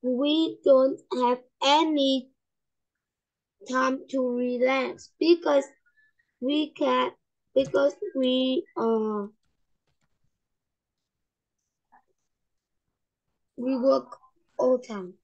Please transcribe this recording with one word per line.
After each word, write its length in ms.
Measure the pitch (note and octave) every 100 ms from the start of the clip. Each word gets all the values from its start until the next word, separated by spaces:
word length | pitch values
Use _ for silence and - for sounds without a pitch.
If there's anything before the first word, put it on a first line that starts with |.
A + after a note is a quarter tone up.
we 560 | B3 B3+ C#4+ D#4 D#4+ -
don't 360 | - C4 C4 - _ F4
have 160 | A#3+ B3 - _
any 680 | C4+ D4 D#4+ D4+ C4+ C4+ B3+ _ _ _ _ _ _ _ _ _ _ _ _ _ -
time 300 | B3+ C4 C4 -
to 280 | C4+ B3+ B3
relax 760 | B3 B3 B3+ C4+ B3+ - - _
because 440 | D#4 E4+ D#4+ C#4+ C#4 _ _ _ _ _ _ _
we 300 | B3 D4 D4+
can, 400 | - C#4+ B3+ B3+ - _ _ _
because 400 | - C4+ - C#4 - G#4 C#4
we, 480 | B3+ B3+ C4 C4 - -
uh, 500 | A3+ A3+ G#3+ G#3 G3+ _ _ _ _ _ _ _ _ _ _ _ _ _ _ _ _ _ _ _ _ _ _ _ _ _ _ _ _ _ _ _ _ _ _ _ _ _ _ _ _ _ _ -
we 200 | B3 C4
work 400 | C4 C4+ - - _ _ _ _
all 200 | B3+ B3+
time. 360 | B3 G#3 F#3 F#3